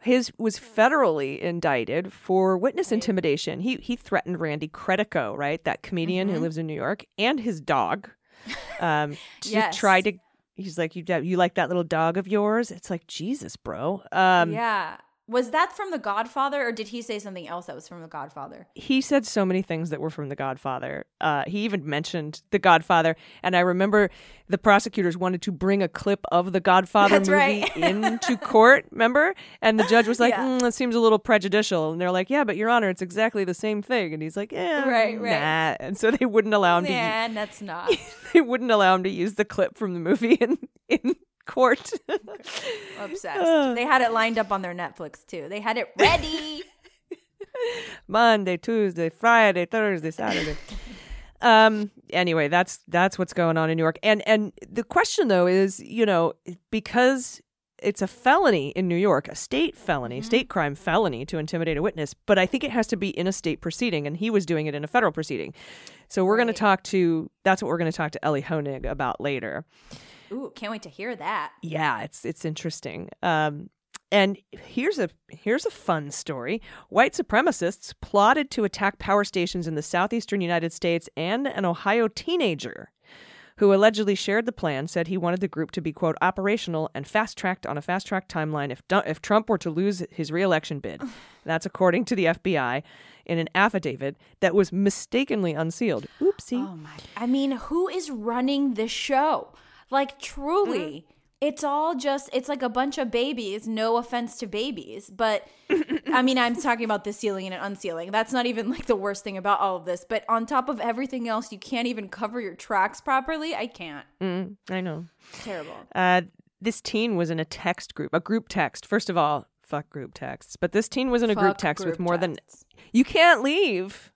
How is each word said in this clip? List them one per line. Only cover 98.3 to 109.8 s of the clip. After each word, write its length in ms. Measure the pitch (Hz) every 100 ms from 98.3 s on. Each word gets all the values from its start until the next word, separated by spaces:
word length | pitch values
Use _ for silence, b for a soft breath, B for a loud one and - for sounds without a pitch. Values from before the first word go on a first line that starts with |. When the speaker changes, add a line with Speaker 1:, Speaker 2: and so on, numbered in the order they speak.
| 240 254 277 277 214
Speaker 2:
the 120 | 226
show? 640 | - - 269 302 269 - b b b b
Like, 300 | 269 277 -
truly, 840 | - - 277 359 403 208 160 147 -
Speaker 1:
Mm-hmm. 400 | _ _ _ 285
Speaker 2:
it's 160 | 294
all 300 | 294 285 311
just, 340 | 302 277 277 -
it's 160 | 254 254
like 140 | 285
a 60 | 254
bunch 280 | 233 277 277
of 140 | 254
babies. 560 | 240 262 247 214 202 220
No 300 | 220 220 233
offense 400 | 233 240 233 -
to 80 | 220
babies, 640 | 202 254 214 - 110 -
but, 360 | 190 226 214 - b b
Speaker 1:
<laughs> 380 | 339 302 320 -
Speaker 2:
I 160 | 247
mean, 160 | 254 254
I'm 160 | 240 240
talking 260 | 285 233 226
about 180 | 208
the 100 | 208
sealing 320 | 202 214 190 185
and 80 | 185
unsealing. 460 | 196 196 190 165 175
That's 220 | 208 220
not 140 | 254 247
even, 220 | 226 226
like, 160 | 311 -
the 80 | 214
worst 280 | 202 196
thing 140 | - 190
about 220 | 190 202
all 160 | 196
of 100 | 185